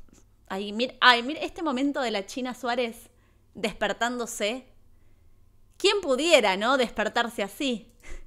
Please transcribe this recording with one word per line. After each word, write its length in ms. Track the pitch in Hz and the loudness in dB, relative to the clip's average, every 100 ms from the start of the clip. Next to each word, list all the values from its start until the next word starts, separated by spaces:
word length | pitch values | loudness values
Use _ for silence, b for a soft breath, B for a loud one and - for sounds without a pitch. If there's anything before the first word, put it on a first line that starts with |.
| - - - _ - | -20 -20 -20 _ -10
ay, 260 | 196 208 | -8 -6
mir-, 240 | 214 247 - | -2 -4 4
ay, 240 | 247 233 | 6 6
mir-, 160 | 240 311 | 4 -4
este 220 | 349 - | -6 -4
momento 380 | 320 247 285 285 | -2 0 0 0
de 100 | 240 | -2
la 140 | 208 196 | -2 -4
China 280 | 269 254 | -6 -6
Suárez 560 | 226 240 240 233 220 - _ _ _ _ | -6 -4 -2 -2 -6 -18 _ _ _ _
despertándose, 1160 | - 214 - 208 202 233 247 226 - 208 254 - - - - - - - - - - - - | -6 -6 -2 -2 0 -2 -2 -6 -2 -2 -4 -10 -20 -20 -20 -20 -20 -20 -20 -20 -20 -20 0
¿quién 240 | 202 208 | 2 2
pudiera, 560 | - 254 330 294 202 190 | 2 0 6 6 6 2
no, 200 | 226 269 | 2 2
despertarse 640 | 233 - 208 240 233 226 | 0 0 -2 0 -2 -2
así? 500 | 196 - 277 220 - - B B | -6 -4 -2 -2 -6 -18 B B